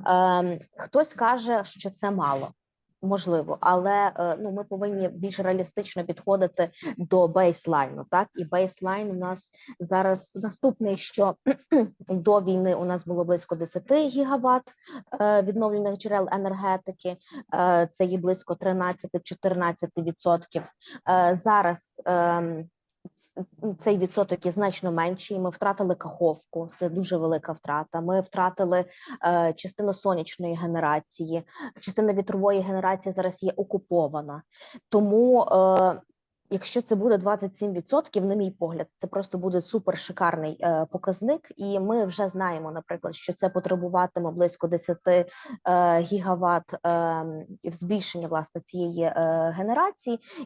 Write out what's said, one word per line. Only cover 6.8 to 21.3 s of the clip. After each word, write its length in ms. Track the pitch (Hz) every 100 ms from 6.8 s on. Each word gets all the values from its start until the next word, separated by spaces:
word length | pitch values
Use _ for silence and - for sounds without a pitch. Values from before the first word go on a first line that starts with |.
| 320 226
до 300 | 175 185 170
бейслайну, 800 | 185 185 165 165 151 135 143 139
так? 180 | 180 208 -
І 100 | 160
бейслайн 680 | 180 190 - 185 196 214
у 20 |
нас 380 | 185 180 185 - _ - -
зараз 580 | 175 190 190 190 - 190
наступний, 540 | 208 - 269 - 214 196
що 380 | - - 196 - - 269 _
<clears throat> 380 | 302 208 - -
до 320 | 190 170 208
війни 340 | 185 185 185 175
у 100 | 180
нас 200 | 180 170
було 200 | 175 175
близько 300 | 175 - 165
десяти 520 | 165 180 185 285 302
гігават, 560 | 254 269 277 254 254 - _ - 285 - -
е, 200 | 208 208
відновлених 560 | 196 214 214 208 208 196
джерел 300 | 214 202 185
енергетики, 840 | 196 196 190 196 185 190 185 180 180 _ 294 -
е, 360 | 180 180 175 170
це 140 | - 185
є 120 | 185
близько 380 | 175 185 - 170
тринадцяти-чотирнадцяти 1500 | 190 185 180 180 - 180 - 180 190 180 175 170 170 -
відсотків. 600 | 170 165 180 170 165 160 - _ - - -
Е, 260 | 185 175